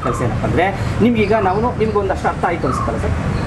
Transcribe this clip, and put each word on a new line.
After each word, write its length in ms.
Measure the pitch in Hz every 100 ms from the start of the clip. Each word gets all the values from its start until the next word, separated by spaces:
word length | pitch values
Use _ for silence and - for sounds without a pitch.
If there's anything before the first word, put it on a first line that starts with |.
ಕೆಲಸ 180 | 123 113
ಏನಪ್ಪ 220 | 120 -
ಅಂದರೆ 220 | 120 285 190 - - -
ನಿಮ್ಗೀಗ 320 | 240 226 196
ನಾವು, 440 | 220 190 196 247 247
ನಿಮ್ಗೆ 200 | 214 202
ಒಂದಷ್ಟು 300 | 190 170 -
ಅರ್ಥ 160 | 165
ಆಯ್ತು 220 | 185 170 143
ಅನ್ಸುತ್ತಲ್ಲ 320 | 123 - -
ಸರ್? 160 | - - - -